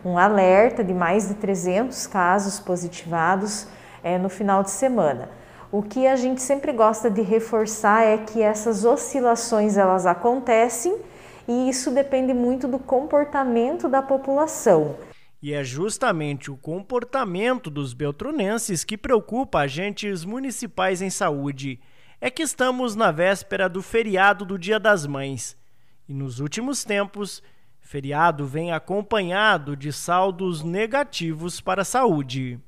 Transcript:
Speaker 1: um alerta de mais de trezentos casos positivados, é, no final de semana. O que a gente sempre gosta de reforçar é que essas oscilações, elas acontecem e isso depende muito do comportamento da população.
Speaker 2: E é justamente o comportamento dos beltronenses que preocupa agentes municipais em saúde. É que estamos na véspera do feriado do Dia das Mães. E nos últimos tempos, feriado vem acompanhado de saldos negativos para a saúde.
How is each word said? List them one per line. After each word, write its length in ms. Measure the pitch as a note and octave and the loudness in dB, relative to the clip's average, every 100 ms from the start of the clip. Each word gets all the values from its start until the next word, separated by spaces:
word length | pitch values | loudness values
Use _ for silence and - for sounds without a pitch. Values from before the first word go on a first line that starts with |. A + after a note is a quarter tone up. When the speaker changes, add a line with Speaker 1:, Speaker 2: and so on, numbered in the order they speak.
Speaker 1:
um 140 | F#3 F3 | 0 4
alerta 640 | G3 G#3 F#3 F#3+ A#3 A3+ | 6 6 6 8 6 4
de 120 | F#3+ F3+ | -2 0
mais 320 | E3+ G3 F#3+ | 2 2 0
de 80 | G3+ | -4
trezentos 720 | G3 F#3+ F3 F#3 B3+ - - | -2 -2 0 0 -2 -6 -6
casos 520 | G3 F3 G3 G3+ G3 | 0 2 2 0 -6
positivados, 1080 | - F3 E3+ - E3 E3 D#3+ F#3+ G#3 G3+ - - - - | -4 -4 -4 -10 -6 0 2 2 0 -6 -12 -18 -20 -10
é, 140 | E3+ F3+ | -4 -2
no 100 | F#3+ | -2
final 360 | F#3+ G3+ G3 | -2 2 2
de 80 | G3 | 2
semana. 580 | - C4 A#3+ D#3 B2 B2 - - - - | 0 0 2 2 0 -8 -16 -20 -20 -6
O 120 | G3+ | -4
que 240 | G#3 C4 C4 | -4 2 2
a 80 | C4 | 4
gente 260 | B3+ B3+ | 0 -2
sempre 320 | - C#4 C#4+ | -2 -2 -2
gosta 340 | B3 A3 A3 A#3+ | 2 2 4 0
de 140 | G3+ | 0
reforçar 800 | G3+ A3+ A3+ A3+ G#3+ - G#3+ G#3+ | 2 0 0 -2 -2 0 4 6
é 160 | A3+ G#3+ | 6 4
que 240 | G#3+ A3+ | 0 0
essas 420 | G#3+ G#3+ A#3 G#3 | 2 2 -2 2
oscilações, 920 | A3+ C#4+ - C#4 B3 A#3 - A3 G#3+ G3+ | 2 2 0 0 2 2 0 2 2 4
elas 300 | F#3+ F#3 F3+ | 4 4 2
acontecem 920 | F3 A#3 C4 B3+ A3+ A#3+ - F4 A4 - - - - - | 2 2 0 2 4 4 0 -4 -4 -8 -20 -20 -16 -4
e 220 | A#3+ B3+ | 0 0
isso 220 | C4 - | 0 0
depende 420 | C4 C#4 C4 C4 | 0 2 0 2
muito 340 | B3 A#3+ C4 C4 | 2 2 0 -2
do 120 | B3+ | -4
comportamento 1080 | - B3+ D4+ D4 D4 C#4+ C4 A#3 A#3+ E4 D#4+ | 0 0 4 2 2 0 2 2 2 0 2
da 140 | C4+ | 0
população. 920 | C4+ C4+ C4+ C#4 D#4 - A#3 E3 D3+ C#3 - - - - | 2 -2 2 0 0 0 4 4 4 -4 -14 -20 -20 -14
Speaker 2:
E 140 | C#3+ | -6
é 100 | D3 | -4
justamente 880 | C3+ C3 G3+ G#3+ B3+ E3+ D3 C#3+ - | -4 -4 -4 0 0 0 -2 -6 -8
o 80 | C3+ | -12
comportamento 1120 | - E3+ G3 B3 A#3+ C4+ A#3 F3+ A3+ B3+ E3 | -8 -10 -4 -6 -2 -4 -2 -2 0 -2 -4
dos 240 | C#3+ C#3 | -8 -8
beltronenses 920 | A#2+ D3 C#3+ A3+ D#4 G3 A3 - F3 | -4 -6 -4 -6 -2 0 -2 -2 -4
que 140 | - G#3+ | -4 -8
preocupa 600 | - A#3 - A3+ C#4 E3+ | 0 0 2 -6 -2 0
agentes 680 | C#3+ C3+ G3 G3+ G#3 F#3+ E3 | 0 -2 -6 -6 -6 -6 -8
municipais 760 | A#3 C4+ A3 G#3+ - F#3 F#3 | -8 -8 -8 -10 -2 0 0
em 120 | F#3+ | -4
saúde. 680 | - F#3 C#3+ C#3+ C3+ C#3 B2 - - - - | -2 -2 -2 -4 -6 -10 -12 -16 -20 -20 -8
É 120 | B3+ | -6
que 100 | B3+ | -4
estamos 540 | D#4+ - B3+ B3+ B3 G#3 | -6 0 -2 0 -4 2
na 160 | G#3+ | 0
véspera 580 | D#3 F3+ G3 - G3 F#3 | 2 0 0 -2 -2 -2
do 140 | F3+ | -4
feriado 600 | F#3 A3+ A3 F#3 G3 F#3+ | -4 -2 0 4 4 4
do 140 | G3 G3 | -4 -8
Dia 220 | E3+ G#3+ | -2 0
das 260 | G#3+ G3+ C#3+ | 4 2 0
Mães. 560 | C#3 C3+ C3+ - - - - - - - | -6 -6 -8 -10 -14 -20 -20 -20 -20 -14
E 40 | |
nos 280 | C#3 C3+ A#2+ | -10 -8 -6
últimos 420 | D3 G#3+ B3+ C#4 | -6 -4 -4 -6
tempos, 580 | - G3+ G3+ G3+ G3 - - - - - | -2 -2 -2 -6 -10 -10 -20 -20 -20 -20
feriado 640 | - C#3+ C3+ C#3+ E3+ D3+ C#3+ | -12 -10 -6 2 2 2 -4
vem 280 | C#3+ E3+ | -4 -4
acompanhado 1040 | D#3+ - G3 G#3 A3 F3+ F#3 G#3+ F#3 C#3+ C#3+ | -6 -4 -6 0 -2 0 2 4 2 -2 -8
de 160 | C#3+ | -8
saldos 680 | D3 - F3 G3 F3+ F#3+ E3 | -8 0 2 2 0 -4 -4
negativos 1000 | D#3+ F3+ A3 C4+ C#4+ - E3+ D#3 F3 - | -4 -4 -2 -2 -4 -4 -6 -4 -8 -8
para 220 | - F#3 | -4 -2
a 20 | F#3 | 0
saúde. 720 | B3 B3+ D#3 C3+ C3 C3 A#2+ | 0 2 2 -2 -6 -6 -10